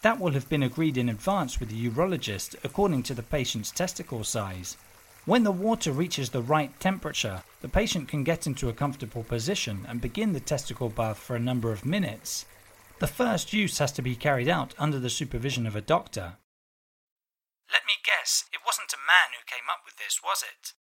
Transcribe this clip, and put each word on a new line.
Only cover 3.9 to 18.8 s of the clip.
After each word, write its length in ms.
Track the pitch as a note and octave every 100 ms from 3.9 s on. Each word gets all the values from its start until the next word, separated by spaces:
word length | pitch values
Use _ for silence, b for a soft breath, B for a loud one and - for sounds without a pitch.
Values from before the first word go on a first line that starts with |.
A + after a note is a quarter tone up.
| - - A#2+
size. 520 | G#2 A2+ G2 F#2 F#2 - - - - - -
When 160 | A3+
the 100 | G#3+
water 400 | F#3 G#3 A3+ E3+
reaches 380 | C3+ F3 - B2+
the 100 | C3
right 320 | A#2 D#3 C#3+ -
temperature, 640 | F#3+ F#3+ D3+ - A#2+ F#2+ - -
the 80 | C#3+
patient 400 | F#3 G#3+ F3+ C3+
can 160 | D3+
get 220 | C3+ E3 -
into 240 | C3+ B2+
a 20 |
comfortable 500 | A2 C#3+ C#3 A#2 A#2+
position 640 | A2 A#2+ A#2 G3 - G2+ G#2
and 140 | A#2+
begin 320 | B2+ D3+ A3
the 80 | D#3
testicle 480 | - C#3 - B2 A#2+
bath 300 | A2 A2 G#2
for 180 | - A#2+
a 20 |
number 320 | A#2+ B2+ A2+
of 140 | G#2+
minutes. 600 | A2+ G3 E3 A2 - - - B B B B -
The 80 | D#3
first 460 | - B3 G3 -
use 240 | G#3+ G3 -
has 160 | C#3+
to 100 | -
be 140 | B2+ A#2+
carried 320 | D3 C#3 B2
out 260 | E3+ B2+ -
under 200 | D3 C#3
the 120 | B2
supervision 560 | - C#3+ A#2+ C3 B2 A2+
of 100 | G#2+
a 60 |
doctor. 560 | G2+ D#3+ - - F2 F#2 _ _ _ _ _ _ _ _ _ _ _ _ _
Let 120 | - -
me 60 | G3
guess, 420 | - G3 C3 - -
it 100 | E3+
wasn't 300 | A#3 G#3+